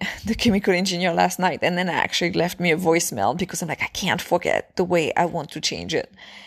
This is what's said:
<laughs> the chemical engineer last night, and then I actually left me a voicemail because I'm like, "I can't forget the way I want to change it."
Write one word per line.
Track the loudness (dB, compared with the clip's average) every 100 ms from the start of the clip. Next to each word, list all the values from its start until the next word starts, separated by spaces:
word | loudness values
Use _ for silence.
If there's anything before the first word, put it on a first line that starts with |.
| -8
<laughs> | -8 -4
the |
chemical | 0 2 2 4
engineer | 2 2 0 0
last | 4 2 2
night, | 0 2
and | 0 0
then | 0
I |
actually | 0 -2 0 0
left | 0 0 0
me | 2
a | 2
voicemail | 4 2 2 0 0 0
because | -4 -6
I'm | -6
like, | -6
"I | -6
can't | -4 -2 -2
forget | 0 0 2 0 -2 -4
the |
way | 0 2 2
I | 2
want | 0 -2 -6
to | -6
change | -6 -6 -4
it." | -4 -4 -12 -20 -20